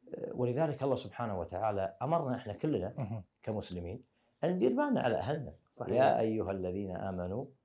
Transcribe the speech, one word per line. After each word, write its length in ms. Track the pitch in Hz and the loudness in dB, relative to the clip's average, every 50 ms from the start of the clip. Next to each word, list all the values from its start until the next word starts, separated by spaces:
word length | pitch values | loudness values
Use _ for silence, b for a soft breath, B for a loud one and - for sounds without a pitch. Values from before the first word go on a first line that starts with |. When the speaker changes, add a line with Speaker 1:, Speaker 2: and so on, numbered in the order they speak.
| _ - - | _ -10 -10
Speaker 1:
آه، 160 | - - - - | -8 -6 -6 -2
ولذلك 500 | - 127 120 123 131 160 156 143 127 131 | 0 0 0 2 2 2 0 0 0 0
الله 120 | 139 131 | 0 0
سبحانه 440 | 113 - 98 - - 120 113 101 92 | 0 -2 -8 -6 -4 -2 -2 -2 -2
وتعالى 560 | 82 80 90 90 104 110 104 98 95 95 - - | -4 -2 -2 0 0 2 2 2 0 -2 -2 -4
أمرنا 340 | - 139 165 170 160 131 127 | -2 0 2 2 2 0 -2
إحنا 180 | 120 - 110 104 | -4 -4 -6 -8
كلنا 400 | - - 156 147 104 90 98 - - | -2 -2 0 0 0 0 -2 -4 -4
Speaker 2:
مهم. 260 | 131 98 107 110 95 _ _ _ _ | -6 -4 -4 -8 -8 _ _ _ _
Speaker 1:
كمسلمين 600 | - 110 104 98 - 92 90 87 85 95 - - _ _ _ _ _ _ _ - | -4 -4 -4 -4 -4 -6 -6 -6 -6 -8 -10 -12 _ _ _ _ _ _ _ 0
أن 60 | 160 | 0
ندير 200 | 180 180 208 247 | 2 4 4 4
بالنا 320 | 240 247 294 294 254 175 | 4 4 2 2 2 2
على 140 | - 123 110 - | 4 2 2 2
أهلنا. 360 | - - 147 160 139 - - - _ _ | 0 0 -2 -2 -4 -8 -12 -16 _ _
Speaker 2:
صحيح. 220 | - - 120 101 95 | -10 -8 -4 0 4
Speaker 1:
"يا 260 | 120 131 143 - - | 6 6 6 6 6
أيها 320 | 117 113 110 110 98 90 | 4 2 2 0 0 0
الذين 440 | 98 98 92 90 90 98 101 95 90 | 0 0 0 -2 -2 -2 -2 -4 -4
آمنوا 500 | - - 98 92 90 87 90 95 113 139 135 - _ _ | -4 -4 -4 -2 -2 -2 -2 -2 -4 -6 -8 -12 _ _